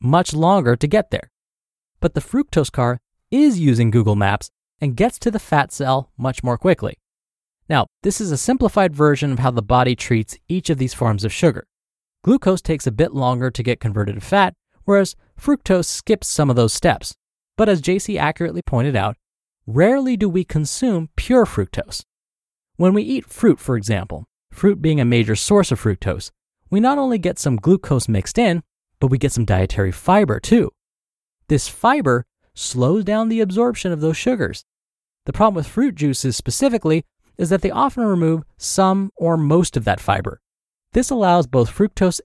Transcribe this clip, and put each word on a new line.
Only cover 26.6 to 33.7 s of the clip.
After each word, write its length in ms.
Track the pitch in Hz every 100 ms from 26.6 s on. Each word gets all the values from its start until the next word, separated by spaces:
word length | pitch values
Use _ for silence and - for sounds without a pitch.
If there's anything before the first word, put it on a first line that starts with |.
| -
we 120 | 196
not 160 | 247 285
only 200 | 269 220
get 220 | 175 175
some 160 | 147 117
glucose 540 | 165 185 - 131 -
mixed 280 | 104 - -
in, 260 | 226 170 - _ _ -
but 80 | 135
we 100 | 131
get 140 | 139
some 140 | - 104
dietary 460 | 92 95 - 95
fiber 480 | 85 - 196 175 107
too. 320 | - 233 160 _ _ _ _ _ _ _ -
This 200 | 151 -
fiber 580 | - 226 294 151 123 - _ _
slows 500 | - - 127 123 202
down 260 | 196 214 226
the 120 | 226
absorption 500 | 208 190 247